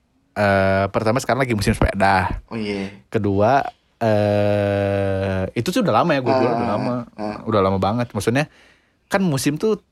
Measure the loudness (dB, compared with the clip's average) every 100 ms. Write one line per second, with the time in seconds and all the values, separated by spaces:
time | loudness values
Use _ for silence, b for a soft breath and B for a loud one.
0 | _ _ _ -2 2 4 2 2 0 0
1 | 0 -2 0 -2 0 0 0 2 0 2
2 | 2 2 0 -6 -8 -8 -6 -6 -6 -12
3 | _ -4 0 2 2 2 0 -10 _ _
4 | 0 2 2 2 2 0 0 0 0 -2
5 | -2 -2 -2 -2 -4 -4 -4 -2 2 2
6 | 2 0 0 0 2 0 -2 -2 -2 -4
7 | -8 -10 -10 -8 -2 2 2 2 0 -2
8 | -4 -2 -2 0 -2 b b b b b
9 | _ 0 0 0 -2 -2 -2 -2 _